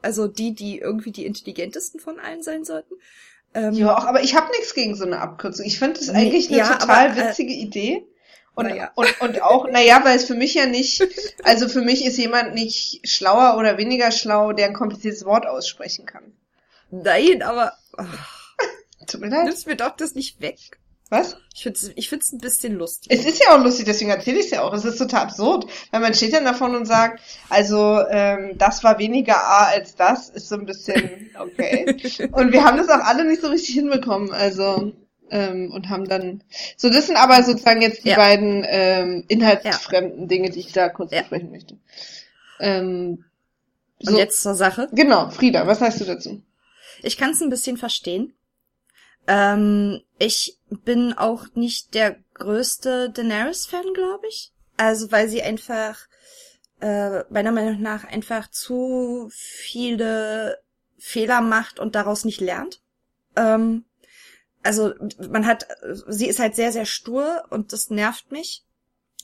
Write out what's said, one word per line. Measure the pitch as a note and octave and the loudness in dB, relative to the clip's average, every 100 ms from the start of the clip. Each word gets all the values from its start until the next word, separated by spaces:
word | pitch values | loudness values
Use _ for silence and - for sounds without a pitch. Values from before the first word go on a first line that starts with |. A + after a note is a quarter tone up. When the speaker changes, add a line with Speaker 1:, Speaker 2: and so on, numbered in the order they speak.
Speaker 1:
also | A3 G#3+ G#3 | -6 -4 -4
die, | G#3 A#3 | -4 -8
die | A3 G3+ G3 | -8 -10 -8
irgendwie | - G#3+ A3 | -6 -6 -8
die | G3+ - | -10 -10
intelligentesten | G#3 - - G#3 D#4+ - D#4+ | -10 -12 -10 -10 -10 -14 -14
von | - E4+ | -16 -14
allen | - E4 | -14 -14
sein | D#4 D#4+ | -10 -10
sollten. | D#4+ D#4+ - F#4 _ _ - _ _ | -10 -12 -12 -20 _ _ -20 _ _
Ähm, | A3+ G#3+ | -6 -2
Speaker 2:
Ja, | A3 G#3 A3 | 2 4 4
auch, | |
aber | A#3+ B3+ | 2 2
ich | C4+ | 2
hab | D#4 D#4+ | 2 2
nix | A#4 - | -2 -4
gegen | C#4 A3 G3+ | -6 -6 -6
so | |
eine | F#3 E3 | -6 -6
Abkürzung. | - - G3 - | -8 -10 -10 -8
Ich | G#3 - | -8 -2
find | C4+ D#4+ | -2 -4
das | - | 0
Speaker 1:
Nee, | G3+ | 2
Speaker 2:
eigentlich | A3 F4 - | 4 4 2
eine | B3 | 2
Speaker 1:
ja, | A3 B3+ | 4 2
Speaker 2:
total | - A3 C4+ | 6 6 6
Speaker 1:
aber, | A3+ | 4
äh, | A#3 | -2
Speaker 2:
witzige | G#3 B3+ | -2 -6
Idee. | - G#3 G#3 A3 F4+ - _ _ _ _ - | -8 -8 -6 -4 -4 -8 _ _ _ _ -8
Und, | A3+ | -6
Speaker 1:
na | |
ja. | F#3+ - - | -6 -8 0
Speaker 2:
und, | A#3+ - | 0 2
und | B3 - | -2 2
auch, | - B3+ C4 | 4 4 4
na | B3 | 6
ja, | A#3 B3+ | 8 10
weil | C4+ B3 | 8 4
es | |
für | B3 | 2
mich | A#3+ C#4+ | -2 0
ja | E4 C4 | 0 0
nicht, | B3 C4+ - F#4 - | 0 -2 0 0 -2
<laughs> | - - | -14 -2
also | - A3+ A#3+ | 2 2 2
für | C4+ | 0
mich | A#3+ C4 | 0 0
ist | B3+ - | 0 -2
jemand | A3+ A#3+ A3+ | 0 0 -2
nicht | A3+ A3+ - - - - | -4 -6 -6 -8 -8 -6
schlauer | - F#3+ A3 B3+ A3 | 0 4 6 6 6
oder | A3 G3 | 2 0
weniger | A3 B3+ A#3 | 0 0 0
schlau, | A3+ G#3+ G#3 G#3+ | 0 0 2 2
der | G#3 G3+ | 2 0
ein | |
kompliziertes | G#3 G#3+ - A3 G#3 | 0 -6 -6 -8 -6
Wort | F#3+ A3 - | 0 0 0
aussprechen | C3 - - - - | -6 -8 -10 -12 -12
kann. | - - - _ _ _ _ _ _ | -14 -20 -20 _ _ _ _ _ _
Speaker 1:
Nein, | F#3 F#3+ F#3 D#4+ - | -4 2 4 6 4
aber, | G#3 A#3+ A#3 - _ - | 0 -2 -4 -4 _ -16
ach, | F3+ C#3+ C#3+ - - - - | -14 -14 -18 -20 -12 -6 -6
Speaker 2:
<laughs> | - _ _ - | -8 _ _ -14
Tut | - | -10
mir | G#3 | -4
leid. | D4 | -2
Speaker 1:
nimmst | E4+ E4+ D#4+ | -2 -4 -8
mir | C#4+ | -6
doch | B3+ - | -6 -6
das | D#4 C4+ | -8 -8
nicht | C4+ - | -12 -10
weg. | D3 - - - _ _ _ | -12 -12 -20 -20 _ _ _
Speaker 2:
Was? | A3+ F4+ - _ | -2 -2 -8 _
Speaker 1:
Ich | - | -12
find's, | B3 F#3+ G3+ | -10 -8 -10
ich | - - | -10 -10
find's | D#4+ - | -6 -6
ein | A#3+ | -8
bisschen | A#3+ - A#3+ | -6 -4 -4
lustig. | G3 E3+ - - B3+ | -6 -8 -10 -2 -2
Speaker 2:
Es | |
ist | C#4 - | 0 2
ja | A#4+ C#4+ | 6 6
auch | |
lustig, | B3 B3 G#3+ | 6 2 -2
deswegen | G#3 G#3 | -2 -2
erzähl | F#3+ B3 E4+ | -2 0 -2
ich's | - | 0
ja | - | -2
auch. | D3+ | -2
Es | G#3 | -4
ist | A3+ A3+ | -4 -4
total | B3+ A3+ | -2 -2
absurd, | - - A3+ F4+ - - - | -2 -2 0 0 -4 -14 -6
weil | A3+ | -2
man | A3+ | 0
steht | - A3 | 0 2
dann | D#4 | 2
davon | C4 B3 B3+ A#3+ | 0 0 -2 -2
und | A3+ | 0
sagt, | A3+ A3+ A3+ - - - | 2 2 -2 -18 -20 0
also, | G3+ G#3 G#3+ G#3 G#3+ - | 2 4 4 4 4 2
ähm, | G#3 G3+ G3 G3 - | 2 2 0 -6 0
das | G3 - | 0 4
war | A3+ G3+ | 4 4
weniger | G#3+ B3+ A#3 F#3+ | 2 0 2 2
A | G2+ G3+ F#3+ | 6 6 6
als | G3 - - | 4 -2 0
das, | F3+ B3 - | 2 2 -4
ist | - - | -16 -10
so | G#3 | -8
ein | G3 | -8
bisschen, | G3 - F#3+ F#3 G3+ A3 - | -10 -2 -2 -2 -8 -18 -14
okay. | F3+ - F3+ - - C4 B3 - - | -10 -6 -2 0 0 -2 -6 -8 -4
Speaker 1:
<laughs> | |
Speaker 2:
Und | C4 B3 | 2 6
wir | B3 | 8
haben | C#4+ C#4 | 8 6
das | E4+ | 4
auch | C#4+ | 4
alle | G#3+ B3+ | 4 2
nicht | D#4+ D#4+ | 2 0
so | D4+ | 0
richtig | E4+ D#4 | -2 -2
hinbekommen, | B3+ C#4+ C4+ A#3 G3+ G3+ | -2 0 -2 -2 -4 -4
also, | - G3+ F#3+ G3 F#3+ G3+ - _ _ _ | -2 -2 0 -2 -2 -4 -8 _ _ _
ähm, | G#3 G3 F#3 F3+ | -4 -4 -4 -8
und | F#3+ F#3 | -10 -8
haben | F#3+ F#3+ | -6 -4
dann, | F#3+ F3+ G3 _ - - - | -4 -6 -12 _ -16 -16 -2
so, | B3 | 2
das | C4 D4+ | 4 4
sind | D#4 | 6
aber | B3+ B3+ | 8 8
sozusagen | B3 A#3 - A3+ | 8 4 4 4
jetzt | A3+ A3 | 2 0
die | G#3 | 2
Speaker 1:
Ja. | G3 | 6
Speaker 2:
beiden, | G3+ G#3 G#3 G3+ - | 8 6 4 0 0
ähm, | F#3+ F#3 F#3 F3+ F3+ - | 2 2 2 0 -4 0
inhaltsfremden | A3 A3 G#3 G#3+ D3+ - F#3 F#3 C3+ | 4 4 4 2 -4 0 -2 -2 -6
Speaker 1:
Ja. | F3+ | -2
Speaker 2:
Dinge, | F#3 F#3 | 0 0
die | E3+ | -6
ich | - | -6
da | F#3 F3 | 0 0
kurz | - E3+ | -2 -6
Speaker 1:
Ja. | E3 | -4
Speaker 2:
besprechen | - E3+ F3 | -4 -8 -10
möchte. | - - - _ - - - - _ _ - | -16 -20 -20 _ -20 -20 -20 -20 _ _ -8
Ähm, | G3+ F#3+ F#3 F3+ F3+ F3 _ _ _ _ _ _ _ _ | -4 -2 -2 -4 -6 -8 _ _ _ _ _ _ _ _
Speaker 1:
Und | G3 | 2
Speaker 2:
so. | G#3 | 2
Speaker 1:
jetzt | G#3 - | 2 0
zur | G3+ | -4
Sache. | F#3+ F#3+ A#3 B3 | 0 0 0 0
Speaker 2:
Genau, | A3+ C#4+ G3 - | 4 6 4 2
Frieda, | - B3+ - F3 | 0 2 4 2
was | A3 | 2
sagst | A#3 G3+ | 0 -2
du | |
dazu? | F#3+ F3 - - _ _ _ _ - - | -6 -8 -10 -16 _ _ _ _ -20 -12
Speaker 1:
Ich | - - | -10 -4
kann's | C4+ - | -2 -2
ein | D4+ | -2
bisschen | B3 - A#3+ | -4 -6 -6
verstehen. | A3+ - - F#3 C4 _ _ _ _ _ _ _ _ _ - | -6 -8 -6 -6 -6 _ _ _ _ _ _ _ _ _ 0
Ähm, | G3+ G3+ G#3 G#3 G#3 G3+ F3+ - - | 2 4 2 2 2 0 -4 -12 -4
ich | A3+ - - - _ | -2 -2 -6 -10 _
bin | G#3 - A#3+ A#3+ | -8 -2 0 0
auch | - A3 A3+ - | -2 -4 -4 -8
nicht | A#3 A#3+ - - | -6 -4 -6 -6
der | A3 G#3 - _ | -2 -2 -2 _
größte | - F#3+ G#3+ B3+ - C4 B3+ B3 | -12 -4 -2 -2 -4 -4 -4 -4
Daenerys-Fan, | B3 A3+ G#3 C4 F4+ - F4+ F#4+ | -6 -4 -4 -4 -6 -8 -8 -6
glaub | F#4 F#4 G4+ A4 | -4 -4 -6 -10
ich. | A4 - _ _ - | -12 -16 _ _ -2
Also, | A3 A3 A3 | -2 -2 0
weil | A3 A3 | 0 0
sie | A3+ | -2
einfach, | - G#3+ - A3+ A3 A3 - _ _ - - _ _ _ | -6 -8 -8 -8 -8 -10 -20 _ _ -20 -20 _ _ _
äh, | G#3+ G3+ G3+ F#3+ - | -4 -4 -4 -6 -4
meiner | G#3 A3 | -4 -2
Meinung | A3+ A3 G#3 | -2 -2 -4
nach | G#3+ G#3+ | -6 -8
einfach | - A3 - A3+ - | -10 -10 -8 -8 -8
zu | - - B3 B3+ B3+ B3 A#3+ A3 | -12 -8 -6 -4 -4 -6 -8 -12
viele | - - - - A#3+ A#3+ A3+ A3 A3 G#3+ A3 G#3+ - _ _ _ _ | -18 -18 -16 -14 -8 -6 -4 -4 -4 -6 -6 -8 -10 _ _ _ _
Fehler | - A#3 A3 A#3+ | -10 -4 0 0
macht | A3+ A3 A3+ - | 2 0 -2 -8
und | A3 | -6
daraus | G#3+ G3+ G#3+ | -4 -4 -4
nicht | A3+ - | -6 -6
lernt. | F#3 F3+ E4 - _ _ _ _ _ - | -6 -6 -10 -16 _ _ _ _ _ 0
Ähm, | A3 A3 A3+ A3+ - _ _ _ - _ _ _ | 2 2 0 -4 -8 _ _ _ -20 _ _ _
also, | G3+ G#3+ G#3+ - G#3 - - | -2 0 -2 -4 -12 -14 -6
man | A3 A3 | 0 0
hat, | A3+ - - - G3 - | 0 -4 -14 -14 -14 -10
sie | G#3 B3 | -4 -4
ist | - | -2
halt | A3 A3+ | -2 -2
sehr, | A#3 | -2
sehr | A3+ G#3+ | -4 -6
stur | - - B3+ D4+ E4+ - | -10 -6 -4 -4 -6 -8
und | G#3+ G#3 | -10 -8
das | G#3+ - | -10 -6
nervt | G#3 G#3+ A3+ - | -4 -4 -6 -12
mich. | C#4+ E4+ - _ _ _ _ _ - | -14 -14 -16 _ _ _ _ _ -14